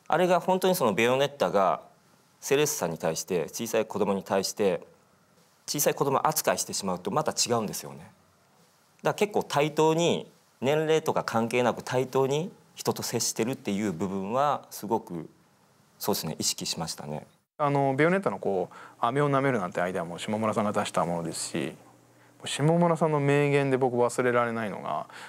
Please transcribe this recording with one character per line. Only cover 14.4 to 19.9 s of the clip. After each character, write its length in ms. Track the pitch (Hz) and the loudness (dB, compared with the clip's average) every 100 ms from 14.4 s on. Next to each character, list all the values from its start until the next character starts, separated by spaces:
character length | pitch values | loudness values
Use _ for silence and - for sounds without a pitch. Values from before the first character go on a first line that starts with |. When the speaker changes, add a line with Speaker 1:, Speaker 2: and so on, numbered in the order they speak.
| 143 131 - | 0 -2 -6
Speaker 1:
す 160 | - 104 | -14 -4
ご 120 | 110 | -4
く、 300 | - 87 71 - _ _ _ _ _ _ | -2 -10 -10 -16 _ _ _ _ _ _
そ 140 | - | -4
う 20 | 98 | -2
で 60 | |
す 40 | 80 | -4
ね、 100 | - | -4
意 40 | |
識 220 | - - 90 | -4 -4 -6
し 140 | - | -6
ま 80 | 80 | -6
し 80 | - | -8
た 100 | - | -8
ね。 220 | 73 - _ _ _ | -10 -10 _ _ _
Speaker 2:
あ 100 | 147 | 0
の、 240 | 143 139 135 | 2 2 4
ベ 100 | 160 | 4
ヨ 40 | |
ネ 80 | 190 | 4
ッ 40 | |
タ 100 | 202 | 0
の 80 | 101 | -2
こ 300 | - 98 90 | -2 -2 -2
う、 40 | - - - | -8 -20 -2
飴 220 | 120 135 | 0 2
を 80 | 147 | 2
舐 120 | 135 | 2
め 100 | 139 | 2
る 80 | 123 | 0
な 80 | 90 | -2
ん 40 | |
て 100 | - | -2
ア 60 | |
イ 60 | 87 | -2